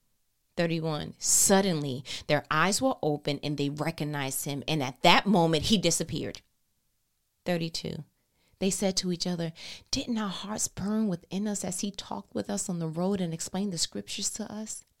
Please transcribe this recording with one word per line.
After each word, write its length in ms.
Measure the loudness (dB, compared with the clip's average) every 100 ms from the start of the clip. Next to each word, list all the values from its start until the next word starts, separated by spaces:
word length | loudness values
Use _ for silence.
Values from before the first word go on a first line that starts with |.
| _ _ _ _ _
Thirty-one. 600 | -2 0 0 -2 -4 -6 -4
Suddenly, 840 | 2 4 8 6 6 2 -2 -6 -8 -10 0
their 180 | 0 2
eyes 320 | 2 4 2
were 160 | 0 0
opened 380 | 0 0 -2 -4
and 140 | -4 -2
they 140 | -2
recognized 760 | -2 -4 -2 -4 -4 -4 -4
him. 180 | -4 -4 -2
And 140 | 0
at 180 | -2 4
that 220 | 8 8
moment, 420 | 8 6 6 4 4
he 120 | 4
disappeared. 640 | 4 0 -2 -4 -6 -10 _ _ _ _ _ _ _ _ _ _ -2
Thirty-two. 580 | -2 -2 -6 -6 -8 -10 _ _ _ _ _
They 100 | -2
said 260 | 2 0 0
to 140 | -2
each 140 | -2 -2
other, 260 | -2 -4 -6 -16 -16 -6
"Didn't 260 | -4 -2 -2
our 120 | -2
hearts 400 | -6 -8 -4 -4
burn 400 | -4 -2 0 0
within 380 | -2 -4 -4 -2
us 180 | -4
as 160 | -4 -4
he 100 | -6
talked 440 | -6 -10 -10 -6
with 140 | -6 -4
us 200 | -4 -4
on 100 | -4
the 100 | -4
road 320 | -2 0 0
and 140 | -2
explained 380 | -4 -6 -4 -4
the 60 | -2
scriptures 520 | -4 -4 -10 -6 -6
to 200 | -6 -8
us?" 340 | -10 -10 -12 -16 _